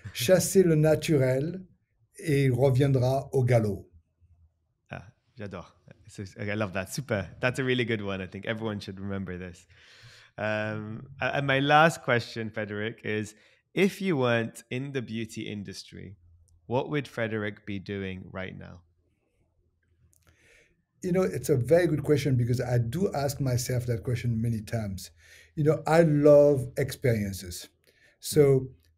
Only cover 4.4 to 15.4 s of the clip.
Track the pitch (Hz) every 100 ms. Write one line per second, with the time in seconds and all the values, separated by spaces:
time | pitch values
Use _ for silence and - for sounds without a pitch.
4.4 | _ _ _ _ _ - 95 _ _ -
5.4 | 101 92 - _ - - - - 95 -
6.4 | 104 104 104 95 92 - 127 107 85 -
7.4 | 127 123 127 127 113 110 101 95 92 98
8.4 | 98 110 110 104 101 98 98 98 92 90
9.4 | 90 87 _ _ - - - - - -
10.4 | 107 107 107 107 107 113 - - 127 143
11.4 | 139 135 143 151 165 160 - 120 - 120
12.4 | 110 110 104 104 107 110 110 107 104 -
13.4 | _ _ _ - 190 - 190 147 123 117
14.4 | 113 - - 123 143 135 107 110 110 -